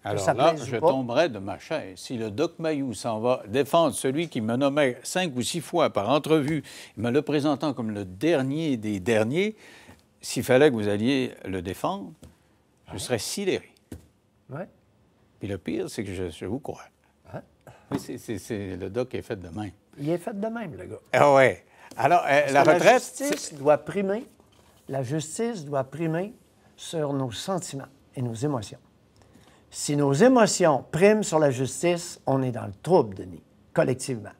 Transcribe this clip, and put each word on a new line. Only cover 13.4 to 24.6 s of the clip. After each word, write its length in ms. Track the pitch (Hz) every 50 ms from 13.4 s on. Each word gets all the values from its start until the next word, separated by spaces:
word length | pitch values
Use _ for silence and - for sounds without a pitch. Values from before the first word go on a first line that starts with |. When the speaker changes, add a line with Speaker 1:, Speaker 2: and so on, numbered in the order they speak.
| 202 185 139 95 - - _ _ _ _ - - _ _ _ _ _ _ _ _ _ -
Speaker 1:
Ouais. 180 | 127 147 196 - _ _ _ _ _ _ _ _ _ _ _ _ _ _
Speaker 2:
Puis 100 | - 98
le 80 | 101 92
pire, 300 | _ - - 330 190 -
c'est 160 | - - 104
que 80 | 98
je, 160 | 90 90 92 87
je 160 | 78 - -
vous 120 | 92 107 147
crois. 220 | - - - - - - _ _ _ _ _ _ _ -
Speaker 1:
Hein ? 80 | - - - _ _ _ _ - - _ _ _
Speaker 2:
Oui, 80 | 139 135
c'est, 200 | - - 139 120
c'est, 200 | - - 113 95
c'est, 380 | - - 117 101 101 92 92
le 140 | 90 92 95
doc 240 | 98 120 123 - -
est 80 | 101
fait 140 | 90 - 120 98
de 80 | 90 85
même. 220 | 82 104 107 95 - _ _ _ _ -
Speaker 1:
Il 100 | 143 151
est 80 | 170 175
fait 200 | 175 233 214 196
de 80 | 208
même, 280 | 226 226 233 214 170 -
le 80 | - 90
gars. 120 | - 107 - _ _
Speaker 2:
Ah 200 | - 127 143 147 139
ouais. 300 | 135 135 120 90 - _ _ _ _ - - -
Alors, 260 | - 117 143 175 175 -
euh, 140 | - 139 143
Speaker 1:
Parce 100 | 147 139
Speaker 2:
la 100 | 135 143 135
Speaker 1:
que 40 | 151
Speaker 2:
retraite, 140 | 160 175 156 196
Speaker 1:
la 60 | 247 254
justice 360 | - - - - 269 - 196 - - -
Speaker 2:
c'est 80 | 165 143
Speaker 1:
doit 200 | 131 147 151 139
primer. 460 | - - - 196 196 190 202 226 285 - _ _ - _ _ _